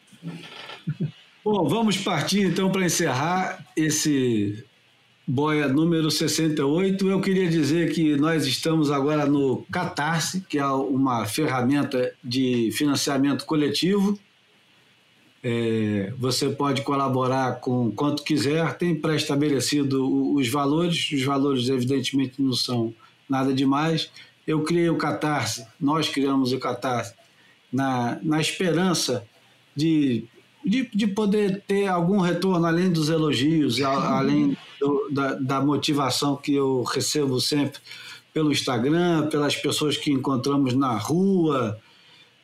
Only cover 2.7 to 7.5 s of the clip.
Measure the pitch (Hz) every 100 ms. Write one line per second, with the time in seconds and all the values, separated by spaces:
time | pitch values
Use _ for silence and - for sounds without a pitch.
2.7 | 190 180 - 160 123 160 185 - - -
3.7 | - 156 - 156 139 127 110 101 107 -
4.7 | _ _ _ _ _ - 127 151 151 143
5.7 | 139 170 160 156 - 156 160 160 151 139
6.7 | 160 196 190 190 190 196 185 180